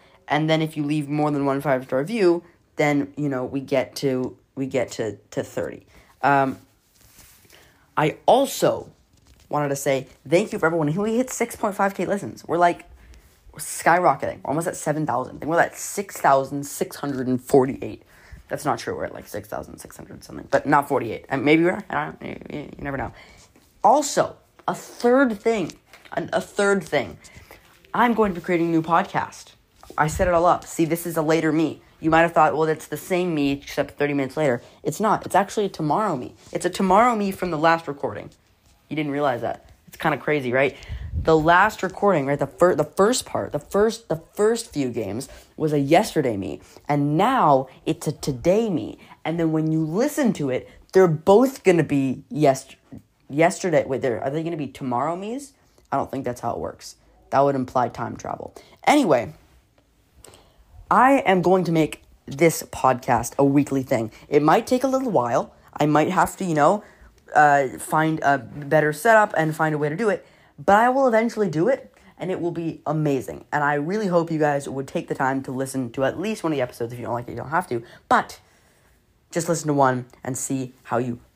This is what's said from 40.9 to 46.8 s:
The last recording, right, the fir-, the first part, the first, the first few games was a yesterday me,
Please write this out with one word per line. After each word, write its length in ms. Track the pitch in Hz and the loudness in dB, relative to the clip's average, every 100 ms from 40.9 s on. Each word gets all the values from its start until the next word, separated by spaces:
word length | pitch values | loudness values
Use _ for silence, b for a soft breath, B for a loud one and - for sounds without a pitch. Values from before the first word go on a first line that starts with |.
| B B B | B B B
The 160 | - 160 | 2 4
last 460 | 156 175 208 - | 6 6 4 0
recording, 440 | 185 - 202 175 135 | -6 0 2 2 2
right, 120 | 143 | -2
the 80 | 139 | -2
fir-, 300 | - 180 147 | 2 4 4
the 80 | |
first 400 | 147 - 196 254 | 0 2 2 2
part, 260 | - - 104 | -4 -6 -6
the 60 | 147 | -8
first, 500 | - 196 220 220 - | -4 0 0 0 -6
the 140 | 156 - | -8 -6
first 380 | - 208 233 - | 0 0 0 -4
few 180 | - - | -4 -4
games 380 | 120 101 107 135 B B B | -4 -6 -8 -10 B B B
was 160 | 156 | -2
a 80 | 147 | 0
yesterday 560 | 139 165 214 - 139 101 | 4 4 4 0 -2 -2
me, 240 | 87 71 B B | -6 -10 B B